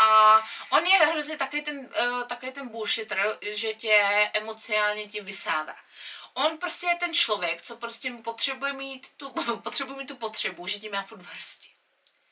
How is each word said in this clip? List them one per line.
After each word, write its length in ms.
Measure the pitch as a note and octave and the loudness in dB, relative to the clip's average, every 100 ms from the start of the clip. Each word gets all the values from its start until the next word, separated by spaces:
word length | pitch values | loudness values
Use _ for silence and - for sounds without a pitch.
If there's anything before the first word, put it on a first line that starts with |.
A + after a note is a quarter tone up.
a 420 | A3 A3 G#3+ - - - - | 8 10 10 8 6 -8 0
on 160 | D4 E4+ | 2 4
je 120 | F#4+ D#4 | 6 6
hrozně 300 | D#4 D4 D#4 | 4 -2 -4
takový 260 | C4 D4 | -4 -4
ten, 280 | D4 C#4+ B3+ | -6 -8 -6
eh, 300 | - A#3+ B3 B3 | 0 0 0 -4
takový 240 | B3 B3+ | -6 -8
ten 160 | C4 B3+ | -8 -10
bullshitter, 680 | A3 G#3 - G#3 F#3+ G#3 G#3+ | -6 -4 -4 -4 -2 0 -2
že 320 | G#3 G#3+ A3 | -6 -4 -4
tě 560 | G#3+ A3 G#3 G3+ G#3 G#3 | -4 2 4 4 2 2
emocionálně 760 | G#3+ G#3+ G#3 - G#3+ G#3 G#3+ G#3 | 0 -6 -10 -4 0 0 -2 -6
tě 140 | G#3+ | -10
vysává. 540 | F#3+ - - D#3 D3+ - _ - - - - | -8 -8 -2 -2 -4 -12 _ -18 -16 -16 -12
On 240 | B3 D4+ D#4 | 0 0 0
prostě 280 | E4+ - F4 | -4 -2 -2
je 80 | F4 | 0
ten 180 | E4+ | 0
člověk, 480 | D#4 - G#3 E3+ E3+ | 2 2 2 -2 -4
co 140 | - - | -10 -10
prostě 340 | A#3 A3+ C4 A#3+ | -8 -8 -8 -8
potřebuje 480 | A3+ A3 - B3+ C#4 | -8 -4 -4 -4 -4
mít 360 | C4+ C#4 C4 - - | -6 -8 -12 -16 -14
tu, 140 | C#4 | -8
<laughs> 320 | D4+ A#3+ A3 | -4 -4 -4
potřebuje 360 | A#3 C#4 C4 C#4 | -4 -4 -4 -8
mít 80 | C4+ | -10
tu 100 | C4 | -8
potřebu, 500 | G#3+ - G3 F3 F3+ | -6 -4 -6 -6 -8
že 120 | G3+ | -8
tě 100 | G#3+ | -6
má 120 | G3 | -8
furt 200 | G3 G#3 | -8 -14
v 40 | F3 | -16
hrsti. 340 | - - - - _ _ _ _ _ _ | -10 -10 -10 -16 _ _ _ _ _ _